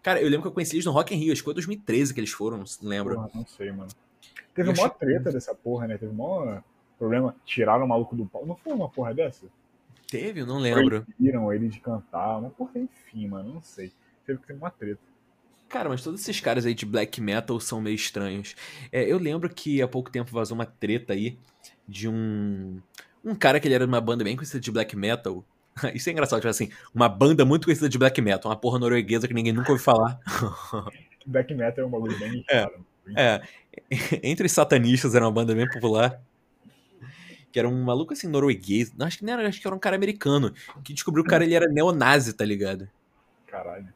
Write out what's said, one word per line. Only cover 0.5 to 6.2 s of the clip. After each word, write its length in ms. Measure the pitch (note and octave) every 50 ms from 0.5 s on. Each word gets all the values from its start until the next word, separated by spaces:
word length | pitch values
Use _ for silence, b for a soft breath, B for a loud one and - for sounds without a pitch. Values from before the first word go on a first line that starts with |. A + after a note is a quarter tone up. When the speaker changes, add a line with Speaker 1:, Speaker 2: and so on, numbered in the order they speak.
Speaker 1:
conheci 240 | F#3 F#3 E3 D#3+ D#3
eles 80 | E3 F3
no 80 | F3+
Rock 220 | C3+ D3 E3 - G#3
in 40 | D#3
Rio, 140 | D#3 D#3+
acho 100 | D3 -
que 20 | -
foi 100 | D3 C#3+
dois 120 | F3+ D#3+
mil 100 | F3 G#3+ G#3
e 20 |
treze 320 | - - A2 B2+ C#3+ C3
que 80 | C3 A#2+
eles 120 | A2 G2+
foram, 260 | - - G2+ A2 A#2 G#2
não 300 | G2 - - - G2+ G#2
lembro. 260 | G2+ G2+ G2+ G2 A#2+
Speaker 2:
Porra, 160 | A2+ A2 G#2+ -
não 120 | A2+ A#2
sei, 240 | - - - G2 G2+
mano. 200 | G2 G2 F#2+ F#2+ - _ _ _ _ B B B B B B B _
Teve 160 | - F3 F#3
Speaker 1:
Eu 40 | F3
Speaker 2:
mó 100 | E3+ G3+
Speaker 1:
achei 140 | C4 - _
Speaker 2:
treta 340 | - C3 C#3 C3 C3 -
dessa 220 | - B2 - - A2
porra, 320 | _ _ A#2 A#2+ A#2+ A#2
né? 100 | A2+ A2
Teve 160 | G2+ A2 G#2+
mó 480 | A2 G#2+